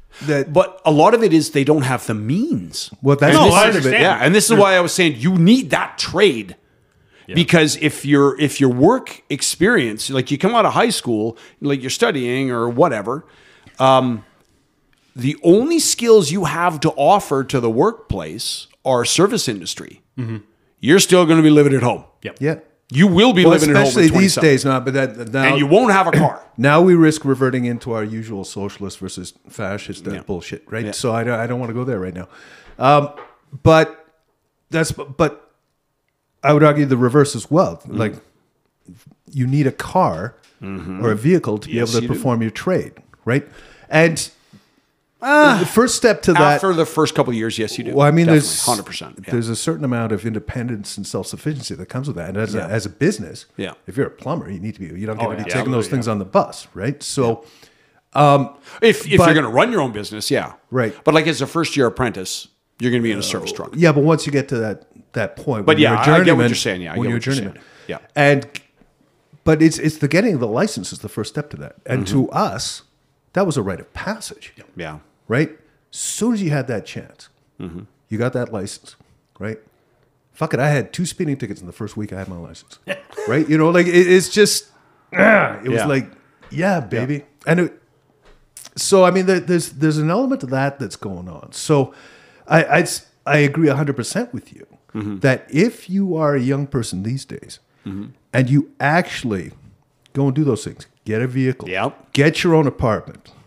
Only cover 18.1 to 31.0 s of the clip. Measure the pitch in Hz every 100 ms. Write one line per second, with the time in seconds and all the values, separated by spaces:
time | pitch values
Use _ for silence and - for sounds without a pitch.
18.1 | 101 80 104 - - - _ 135 123 117
19.1 | - 196 226 - 101 80 - - - _
20.1 | - 113 110 - _ _ _ 113 190 -
21.1 | 180 165 165 156 147 143 135 123 95 -
22.1 | _ 101 - 143 156 _ _ _ 127 196
23.1 | 175 247 185 170 165 151 139 139 123 165
24.1 | 175 190 - 156 135 139 131 123 135 127
25.1 | 113 113 135 135 143 143 196 247 190 -
26.1 | 151 147 - - - 139 156 185 175 156
27.1 | 156 139 131 131 127 120 117 127 113 107
28.1 | 110 110 98 92 104 98 - 98 - 92
29.1 | - 90 _ - - 98 101 - 98 85
30.1 | 98 - 90 - - - 110 107 -